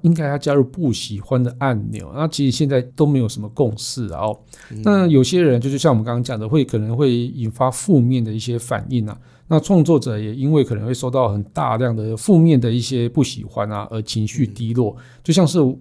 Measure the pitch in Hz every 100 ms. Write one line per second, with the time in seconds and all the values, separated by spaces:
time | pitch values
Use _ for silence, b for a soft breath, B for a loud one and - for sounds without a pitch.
0 | 170 170 143 143 151 143 131 185 156 104
1 | - 101 - 127 123 120 135 113 110 107
2 | 82 107 156 151 139 117 147 135 127 -
3 | 151 139 120 117 107 117 123 107 - 131
4 | 107 76 110 - _ B B 110 151 202
5 | 180 143 127 180 165 123 135 139 165 117
6 | 113 120 120 113 107 151 127 113 107 117
7 | 139 120 123 - 113 - 131 - - 156
8 | 120 131 110 110 120 120 - 110 107 127
9 | 104 104 b b - 160 156 190 151 156
10 | 123 107 107 120 139 156 131 110 110 123
11 | 127 131 117 104 101 - 139 113 123 110
12 | 110 113 - 175 165 139 117 120 113 131
13 | 120 135 131 117 104 - 107 104 104 110
14 | 107 113 107 - 113 101 113 117 110 -
15 | B B - 170 160 170 131 131